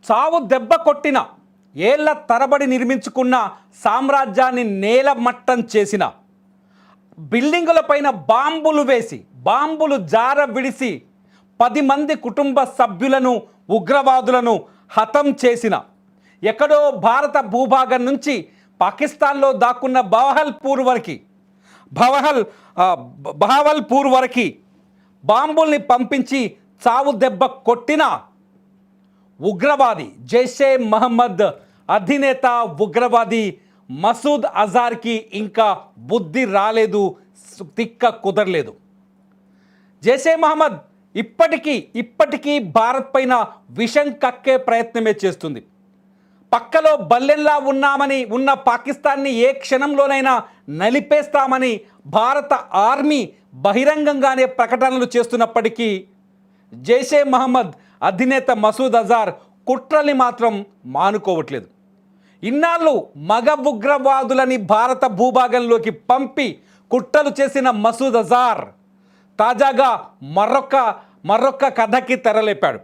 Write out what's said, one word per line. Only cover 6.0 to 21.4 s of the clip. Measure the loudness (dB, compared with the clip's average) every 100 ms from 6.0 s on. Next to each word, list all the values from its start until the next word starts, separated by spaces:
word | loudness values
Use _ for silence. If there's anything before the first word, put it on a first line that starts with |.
| -4 -6 _ _ _ _ _ _ _ _ _ -20
బిల్డింగులపైన | -4 -2 0 -2 2 0 2 0 0
బాంబులు | -4 0 0 0 -2 0 0
వేసి, | 2 0 -2 -12 -18
బాంబులు | -8 -2 0 -2 -2 -2 -2
జార | 0 0 2 0
విడిసి, | -2 -2 -6 -6 -8 -8 _ _ _ _ _ _
పది | -2 0
మంది | 0 0 -2
కుటుంబ | -4 -6 -4 -2 0
సభ్యులను, | -2 0 -2 0 0 0 0 -2 -6 _ -4
ఉగ్రవాదులను | -4 0 0 4 2 2 0 2 -2 -4 _ _
హతం | -2 0 0 0 0
చేసిన, | 0 0 -2 -4 -6 _ _ _ _ _
ఎక్కడో | -4 0 2 4 2
భారత | 0 0 2 0 -2
భూభాగం | -2 -2 2 2 2 0
నుంచి | 0 -4 -4 -6 -6 _ _ _
పాకిస్తాన్లో | -2 0 -6 0 -2 2 0
దాక్కున్న | 2 0 0 -2 -2
బహల్పూర్ | 0 2 2 2 -2 -4 -4 -2
వరకి, | 0 -2 -4 -16 _ _